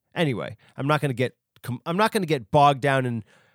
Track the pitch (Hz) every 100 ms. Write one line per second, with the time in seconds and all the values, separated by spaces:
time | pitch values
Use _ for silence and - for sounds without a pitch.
0 | _ - 160 107 67 - _ - 135 151
1 | 147 117 123 - _ _ - 123 - 175
2 | 214 220 170 151 110 151 143 143 139 135
3 | 127 117 - _ _